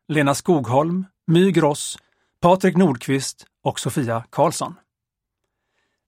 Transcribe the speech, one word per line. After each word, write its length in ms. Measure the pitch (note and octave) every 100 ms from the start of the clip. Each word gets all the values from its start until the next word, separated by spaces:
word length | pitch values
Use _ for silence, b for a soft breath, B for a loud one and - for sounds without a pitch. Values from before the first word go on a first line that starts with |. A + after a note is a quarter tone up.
| -
Lena 280 | D3+ C#3+ C#3+
Skogholm, 720 | - D#3+ A#2 B2+ D#3+ F3+ F#3+ _ -
My 240 | E3 F#3+
Gross, 460 | E3 D3+ D3 - - b b b _
Patrik 380 | F3 F#3 F#3+ E3+
Nordqvist 680 | F#3 A#2+ - C3+ C3 - _ _
och 160 | C#3+ -
Sofia 460 | C3+ D#3+ A#2 A#2 -
Karlsson. 460 | - D#3+ - C#3+ F3 _ _ _ _ _ _ _ _ _ _ _ _